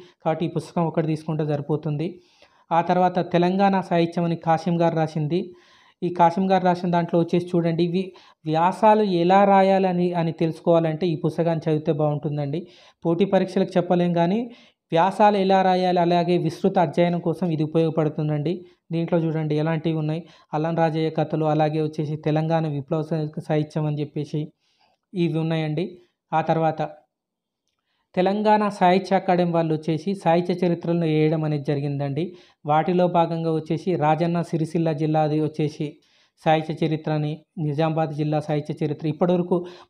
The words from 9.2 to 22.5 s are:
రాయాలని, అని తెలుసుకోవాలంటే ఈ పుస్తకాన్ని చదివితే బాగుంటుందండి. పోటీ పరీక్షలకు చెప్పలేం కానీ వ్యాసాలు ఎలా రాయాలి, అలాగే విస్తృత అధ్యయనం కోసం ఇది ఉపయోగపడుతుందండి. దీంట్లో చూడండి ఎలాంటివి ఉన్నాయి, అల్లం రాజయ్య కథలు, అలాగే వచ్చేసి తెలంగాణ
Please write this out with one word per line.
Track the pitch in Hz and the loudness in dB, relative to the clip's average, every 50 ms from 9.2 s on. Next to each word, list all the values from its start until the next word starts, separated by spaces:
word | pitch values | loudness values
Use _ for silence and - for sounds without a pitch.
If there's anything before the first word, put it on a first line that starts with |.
| 170 180 190 196 202 | 4 4 6 6 6
రాయాలని, | 196 196 196 190 190 196 190 190 185 180 175 175 180 175 | 6 6 6 6 4 4 2 2 0 0 0 0 0 0
అని | 175 165 165 | 0 -2 -2
తెలుసుకోవాలంటే | 160 - 170 160 156 - - 170 170 165 165 160 156 156 190 | 0 0 -2 -2 -2 0 2 4 4 4 4 2 -2 -2 -2
ఈ | 175 160 | -2 -2
పుస్తకాన్ని | - - 156 151 - 165 170 165 156 - 160 | -2 -4 -4 -2 -2 -2 0 -2 -2 -2 -2
చదివితే | 156 151 156 165 | -2 0 0 -2
బాగుంటుందండి. | 156 147 151 151 147 143 - 151 147 147 143 139 143 175 - - - - - - _ _ - | 0 0 0 0 -2 -2 -4 -6 -4 -4 -6 -6 -6 -8 -10 -12 -18 -20 -20 -20 _ _ -2
పోటీ | 165 170 170 196 | -2 0 2 2
పరీక్షలకు | 190 196 190 190 190 - 196 190 190 - | 2 4 2 2 2 0 0 0 2 0
చెప్పలేం | 180 170 - 180 175 175 175 170 | 0 2 2 2 2 2 2 2
కానీ | 170 170 175 196 226 254 233 - - - _ _ _ _ _ | 2 2 2 2 0 -2 -6 -10 -18 -20 _ _ _ _ _
వ్యాసాలు | 165 160 170 190 190 196 214 208 208 | 0 2 2 2 4 4 4 4 4
ఎలా | 202 190 190 196 190 | 4 4 4 4 4
రాయాలి, | 185 185 185 185 185 180 180 180 | 4 4 2 2 2 2 2 2
అలాగే | 170 170 175 175 175 170 180 | 2 4 2 2 2 2 0
విస్తృత | 175 156 160 - - - 190 190 190 | 0 0 -2 -2 -2 -2 0 2 2
అధ్యయనం | 170 151 - 180 175 175 175 170 | 0 2 2 2 2 2 0 -2
కోసం | - 165 156 - 190 175 | -2 -4 -2 -2 -2 -2
ఇది | 156 151 156 | -2 -2 -2
ఉపయోగపడుతుందండి. | 151 156 165 165 160 151 170 156 156 156 - 151 151 151 147 143 160 185 - - - _ _ _ - | 0 0 0 0 2 0 0 0 0 -2 -2 -2 -2 -2 -2 -2 -4 -6 -6 -10 -16 _ _ _ -8
దీంట్లో | 165 165 170 160 180 170 | -6 -4 -2 0 0 0
చూడండి | 160 165 151 160 156 156 151 | 0 0 -2 -2 -2 -2 -2
ఎలాంటివి | 151 151 165 165 160 156 165 160 | -2 0 -2 -2 -2 -2 -2 -2
ఉన్నాయి, | 160 156 151 156 165 170 - - _ _ _ - | -2 -4 -4 -4 -6 -8 -14 -20 _ _ _ -6
అల్లం | 151 156 165 165 | -4 -4 -2 0
రాజయ్య | 170 165 165 156 160 160 156 | 0 0 0 0 -2 -4 -2
కథలు, | 156 165 151 151 165 156 156 | -2 -2 -2 -2 -2 -2 0
అలాగే | 156 151 156 156 151 151 156 | 0 2 2 0 0 0 -2
వచ్చేసి | 156 156 156 - 156 147 156 | -4 -4 -4 -6 -6 -6 -8
తెలంగాణ | 151 151 160 151 156 160 160 | -4 -2 -2 0 0 0 0